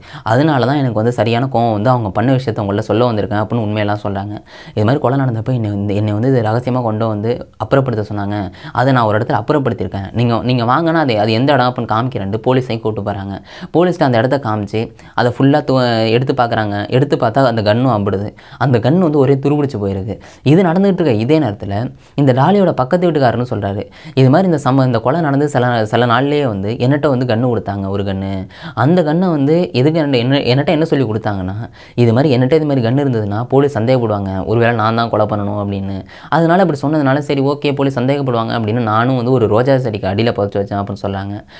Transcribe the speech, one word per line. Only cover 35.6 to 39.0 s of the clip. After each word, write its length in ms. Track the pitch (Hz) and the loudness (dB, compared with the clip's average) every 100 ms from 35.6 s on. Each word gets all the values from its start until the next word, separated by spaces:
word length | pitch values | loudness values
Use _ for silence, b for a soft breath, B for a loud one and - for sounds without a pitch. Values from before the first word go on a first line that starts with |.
| 101 98 98 98 - B B | -4 -4 -6 -8 -12 B B
அதனால 320 | 143 165 175 | 0 2 4
அப்படி 180 | 185 143 | 2 0
சொன்னதுனால 360 | 143 156 135 139 | 0 0 2 0
சரி 240 | 143 139 | 0 0
ஓகே 340 | 135 143 143 139 | 0 0 -2 0
போலீஸ் 240 | 139 135 | -2 0
சந்தேகப்படுவாங்க 640 | 123 143 135 120 113 117 | 0 0 0 -2 -2 -2
அப்படின்னு 200 | 107 120 | -2 -2
நானும் 340 | 113 110 | 0 0